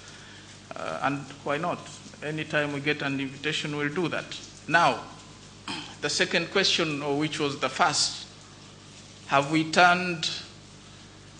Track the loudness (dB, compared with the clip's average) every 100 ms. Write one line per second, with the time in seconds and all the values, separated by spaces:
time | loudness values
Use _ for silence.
0 | -18 -18 -18 -18 -18 -18 -14 -8 -6 -2
1 | 0 -2 -4 -8 -2 -2 -2 -4 -8 -16
2 | -16 -10 -6 -4 0 0 0 0 0 0
3 | 0 -2 -4 -4 -2 -2 -2 -2 -2 0
4 | 0 -2 -6 -10 -14 -14 2 6 6 4
5 | -2 -14 -18 -18 -20 -14 -10 -8 -8 -4
6 | -2 2 2 2 2 2 4 4 2 0
7 | 0 2 0 0 -2 0 -2 4 4 4
8 | 0 -2 -10 -16 -20 -20 -20 -20 -20 -18
9 | -18 -18 2 2 4 2 4 6 6 6
10 | 2 -2 -2 -4 -8 -16 -20 -20 -20 -20
11 | -20 -20 -20 -20